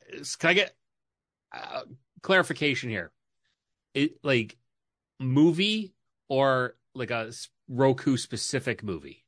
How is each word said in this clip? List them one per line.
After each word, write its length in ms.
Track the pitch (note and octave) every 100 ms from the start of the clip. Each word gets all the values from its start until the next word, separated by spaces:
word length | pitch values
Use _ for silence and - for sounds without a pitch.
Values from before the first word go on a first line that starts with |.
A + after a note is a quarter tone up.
| - -
s-, 200 | D3 -
can 140 | E3
I 20 |
get, 220 | F#3 G3+ - _ _ _ _ _ _ _
uh, 280 | - - - - C3+ _ _
clarification 680 | - F#3+ E3+ D3 D3 B2 B2
here? 220 | G#2+ E2 _ _ _ _ _ _ _ _
It, 300 | C3+ D3 -
like, 320 | D3 B2+ G#2+ - _ _ _ _ _ -
movie 760 | C3 C3 D#3+ E3 G3+ A3 G3 _ _ _ -
or, 460 | C3+ C3+ C3 B2 - _ C3
like, 160 | A#2
a 140 | A#2+ A2+
s-, 220 | A#2 - _ -
Roku 480 | B2 C3+ B2+ - B2+
specific 640 | - A#2 - C3+ B2+ A2+
movie? 440 | G#2 E2+ C#2+ C2+